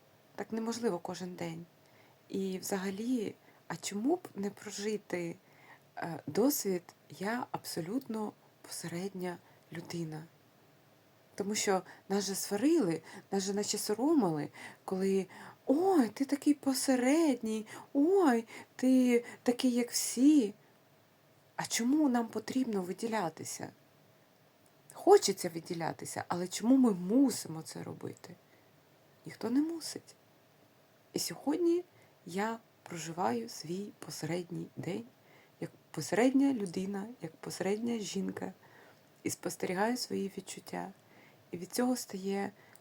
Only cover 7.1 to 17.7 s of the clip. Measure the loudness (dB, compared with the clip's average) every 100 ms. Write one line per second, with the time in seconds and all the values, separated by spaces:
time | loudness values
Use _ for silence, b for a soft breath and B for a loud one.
7.1 | -8 -4 -4 -6 -8 -6 -6 -4 -6 -6
8.1 | -6 -6 -10 _ _ -14 -12 -8 -6 -6
9.1 | -6 -8 -8 b b _ -14 -10 -6 -6
10.1 | -8 -12 _ _ _ _ _ _ _ _
11.1 | _ _ -8 -4 0 2 2 B B -2
12.1 | -2 0 -4 -2 2 4 6 4 2 B
13.1 | B -4 -2 0 -2 -2 -2 -2 0 4
14.1 | 6 4 2 -4 B B B -6 -2 2
15.1 | 2 0 B B B 0 2 6 6 4
16.1 | 2 -2 0 2 2 2 0 2 2 4
17.1 | 4 4 2 -2 -4 -6